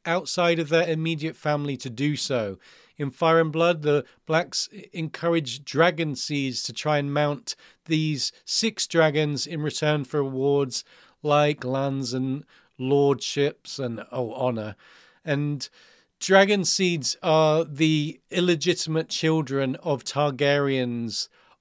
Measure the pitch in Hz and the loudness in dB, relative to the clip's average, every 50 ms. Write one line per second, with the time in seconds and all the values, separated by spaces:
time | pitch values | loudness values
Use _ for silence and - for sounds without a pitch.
0 | _ 165 165 185 185 - - 180 175 170 170 165 160 143 165 165 175 165 160 156 | _ -2 -2 -2 -2 -2 0 2 2 4 4 2 0 2 2 2 2 2 0 -2
1 | 160 165 165 151 151 160 - - - 151 147 147 143 143 139 123 - 131 113 110 | 0 -2 -2 -2 -4 -6 -8 -4 -2 0 0 0 0 -4 -6 -6 -8 -10 -6 -2
2 | 139 151 147 131 - - 135 120 107 101 95 - _ - - - _ _ _ - | -2 -2 0 -2 -4 -2 -2 -2 -2 -4 -6 -10 _ -20 -20 -20 _ _ _ -8
3 | 147 139 - - 170 165 165 165 165 156 147 160 165 175 175 160 147 147 147 147 | -6 -6 -4 0 2 4 6 6 4 2 0 2 2 2 2 2 2 2 2 2
4 | - - _ _ _ - 156 165 175 - - - - - - 202 - - - 180 | 0 -4 _ _ _ -2 0 0 0 -2 -6 -6 -8 -8 -10 -18 -20 -14 -10 -8
5 | 160 156 - - 165 170 170 165 147 123 117 139 143 - - 143 160 180 165 156 | -8 -8 -8 -4 -2 0 0 0 0 -4 -10 -12 -12 -6 2 4 4 4 4 0
6 | 165 151 139 - - - 151 143 135 135 120 - - - 117 - - 151 151 147 | -4 -4 -4 -6 -6 -4 -4 -2 -2 -4 -4 -6 -8 -8 -10 -6 -2 0 0 0
7 | 143 143 143 147 147 147 - - - - - - - - _ _ _ - 160 156 | 0 0 0 0 0 0 -2 -4 -8 -12 -12 -12 -16 -20 _ _ _ -2 -2 0
8 | 156 156 151 131 - - - _ _ - - - - 220 - - - - - 165 | 0 0 -2 -2 -4 -6 -8 _ _ -6 -4 -2 -2 -2 -4 -4 -8 0 2 4
9 | 160 156 139 151 156 147 147 127 - 147 175 151 151 147 - - 156 151 151 147 | 4 4 4 2 0 0 -2 -4 -6 -6 -6 -4 -4 -4 -4 -2 0 0 0 0
10 | 135 - - 147 139 135 131 131 135 143 143 143 139 127 120 - - - - - | -2 -2 -2 -2 -2 -2 -2 -2 0 2 2 2 0 -2 -4 -10 -10 -12 -20 -20
11 | - _ _ _ - 151 147 147 147 147 151 - - 127 131 135 135 139 135 135 | -20 _ _ _ -2 2 4 4 4 2 0 -2 -4 -4 -2 -2 -2 -2 -4 -4
12 | 135 113 123 131 131 135 131 147 151 - _ _ _ _ _ - 127 131 143 143 | -4 -4 -4 -4 -2 -4 -4 -6 -8 -14 _ _ _ _ _ -8 -2 2 4 4
13 | 143 139 139 - - - - 147 139 147 - - _ - - - 135 120 113 110 | 4 4 2 0 -2 -6 -2 0 0 0 -2 -6 _ -14 -10 -8 -6 -6 -6 -8
14 | 107 - - 131 123 110 117 131 131 127 120 113 104 107 104 - _ - - - | -10 -8 -6 -6 -6 -6 -4 -2 -2 -2 0 -2 -6 -8 -10 -14 _ -20 -20 -20
15 | _ _ _ _ _ 160 143 143 147 147 147 131 - - _ _ _ _ _ _ | _ _ _ _ _ -4 -2 -2 -2 -2 -4 -6 -8 -12 _ _ _ _ _ _
16 | _ _ _ _ - - 190 190 196 196 208 196 175 - - - 190 180 175 156 | _ _ _ _ 0 6 6 8 8 6 4 0 0 0 0 2 2 2 2 0
17 | 123 - - - - 175 160 156 156 156 151 160 165 151 147 135 160 156 156 151 | -2 -4 -6 -2 0 2 4 6 6 6 4 2 0 -2 0 2 2 4 4 2
18 | 147 156 - - _ _ - 180 180 180 175 151 139 180 170 - - 160 156 160 | 0 -2 -6 -12 _ _ -2 0 2 2 2 2 2 0 0 0 -2 -2 -2 -2
19 | 160 - - - - 160 160 160 151 123 135 135 135 131 127 - - 170 143 127 | -2 -4 -6 -2 0 2 2 2 0 0 -2 0 0 -2 -2 -4 -2 -2 -2 -2
20 | - - - 139 147 147 135 123 143 143 143 143 143 139 135 131 127 123 120 117 | -4 -4 -2 0 0 0 0 2 2 2 4 2 2 0 0 0 0 -2 -2 -4
21 | 117 113 104 - - - _ _ _ _ _ _ | -6 -6 -6 -8 -8 -8 _ _ _ _ _ _